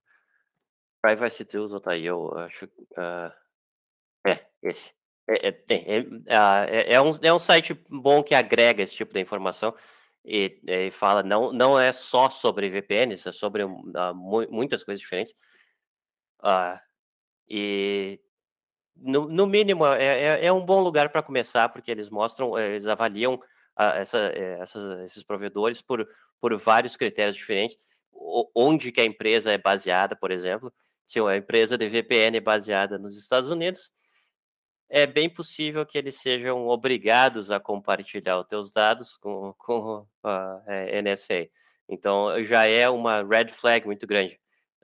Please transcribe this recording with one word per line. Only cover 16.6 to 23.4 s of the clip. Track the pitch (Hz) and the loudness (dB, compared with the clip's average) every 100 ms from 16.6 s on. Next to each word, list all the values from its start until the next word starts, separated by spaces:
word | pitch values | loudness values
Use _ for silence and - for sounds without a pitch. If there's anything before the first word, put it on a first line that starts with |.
| 90 92 _ _ _ _ _ _ - | 0 -6 _ _ _ _ _ _ -12
e | 104 104 101 98 101 98 98 _ _ _ _ _ _ _ _ | -6 -4 -2 -2 -2 -6 -10 _ _ _ _ _ _ _ _
no, | 131 139 151 | -2 -2 0
no | 160 202 | 0 2
mínimo, | 202 202 180 151 | 2 2 2 2
é, | 127 135 131 147 156 | 4 2 2 0 2
é, | 170 | 2
é | |
um | 185 175 | 2 2
bom | 190 | 2
lugar | 185 147 147 | 4 2 2
pra | 160 | 0
começar, | 147 135 117 123 117 | -2 -4 -2 0 0
porque | - 120 | -2 -10
eles | 110 104 | -8 -6
mostram, | 107 113 - 127 107 | -4 -4 -2 -4 -2
é, | 107 | -2
eles | 104 104 | -4 -4
avaliam, | 107 113 101 123 127 | -2 -2 -2 -2 -2